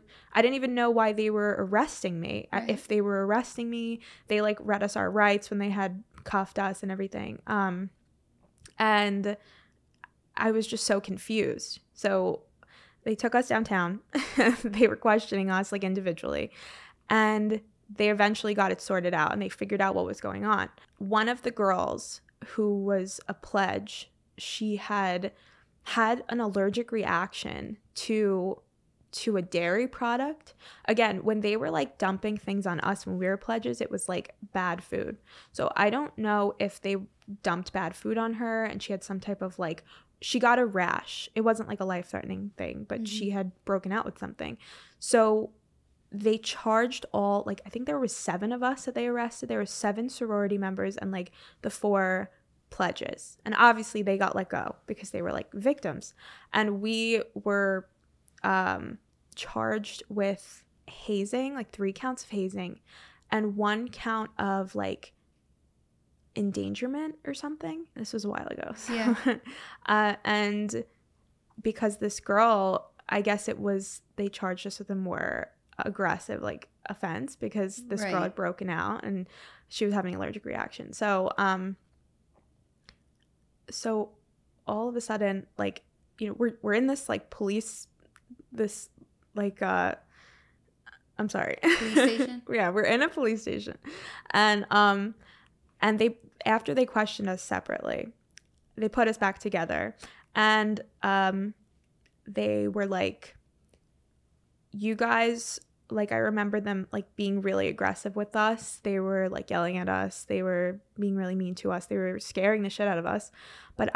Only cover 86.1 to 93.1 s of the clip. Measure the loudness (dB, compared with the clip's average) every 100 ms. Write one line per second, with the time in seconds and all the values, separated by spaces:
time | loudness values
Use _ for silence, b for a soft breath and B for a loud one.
86.1 | -6 -6 0 0 0 0 4 4 0 -2
87.1 | -4 -4 -4 -2 0 -4 -10 -16 _ _
88.1 | _ -20 -20 -10 -4 -4 -4 -16 _ -20
89.1 | _ _ -4 -4 -2 0 2 2 -2 _
90.1 | b b b b b _ _ -20 -20 _
91.1 | -6 -2 -2 -2 0 2 2 4 4 6
92.1 | 4 -2 -4 -4 0 2 2 2 4 2